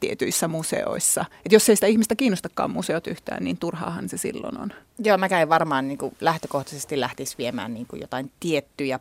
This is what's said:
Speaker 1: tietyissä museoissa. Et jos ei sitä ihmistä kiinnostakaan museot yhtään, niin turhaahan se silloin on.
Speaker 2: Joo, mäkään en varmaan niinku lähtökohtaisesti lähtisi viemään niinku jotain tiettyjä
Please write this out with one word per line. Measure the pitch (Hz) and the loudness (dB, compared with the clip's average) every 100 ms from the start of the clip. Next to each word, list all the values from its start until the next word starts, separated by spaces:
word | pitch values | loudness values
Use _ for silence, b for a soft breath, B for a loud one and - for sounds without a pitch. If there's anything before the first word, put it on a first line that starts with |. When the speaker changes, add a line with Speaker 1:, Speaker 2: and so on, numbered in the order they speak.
Speaker 1:
tietyissä | - - - - 165 | -4 -2 -2 0 -2
museoissa. | 160 160 - - - - - 170 B 175 | -2 -4 -4 -4 -2 0 0 -2 B 6
Et | |
jos | 214 - | 8 8
ei | 208 | 6
sitä | 202 | 6
ihmistä | 226 214 214 | 4 4 2
kiinnostakaan | 262 185 170 - 147 | 2 0 -4 -4 -4
museot | - - 160 - | -2 -2 -2 -4
yhtään, | 175 - - | -10 -8 -6
niin | 185 175 | -4 -4
turhaahan | 170 170 175 170 185 | -4 -6 -6 -6 -8
se | 175 | -6
silloin | - - - - | -6 -6 -8 -8
on. | 202 - _ - | -10 -12 _ -4
Speaker 2:
Joo, | 214 190 | 2 4
mäkään | 190 185 | 4 2
en | 156 | 4
varmaan | 165 156 135 135 | 4 4 0 0
niinku | 139 135 - | -4 -6 -2
lähtökohtaisesti | 160 160 - 143 135 147 - 143 | 0 0 -2 -4 -6 -10 -6 -2
lähtisi | 120 - 135 - | -2 -4 -10 -6
viemään | 120 120 101 | -6 -4 -6
niinku | 113 127 - | -8 -10 -12
jotain | - 131 135 - | -8 -8 -8 -6
tiettyjä | 175 147 - - 139 127 | -2 -2 -2 -6 -4 -4